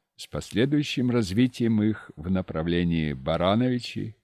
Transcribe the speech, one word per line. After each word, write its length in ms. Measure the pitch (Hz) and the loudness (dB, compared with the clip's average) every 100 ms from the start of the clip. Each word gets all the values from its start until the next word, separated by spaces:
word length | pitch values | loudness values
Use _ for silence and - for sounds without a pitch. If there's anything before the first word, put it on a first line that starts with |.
| _ - | _ -20
с 100 | - | -10
последующим 840 | 76 - 95 135 147 143 - 123 | -10 -4 0 2 2 0 -2 0
развитием 720 | 120 101 95 127 - 117 110 | 2 0 2 2 2 2 2
их 280 | 107 107 - - | 2 0 -8 -10
в 160 | 80 | -2
направлении 800 | 92 90 80 82 85 87 82 78 | -2 -2 -4 0 2 2 2 0
Барановичи, 1040 | 69 67 82 90 107 127 123 - 107 104 - | -2 -2 2 2 2 2 -2 -4 -8 -10 -12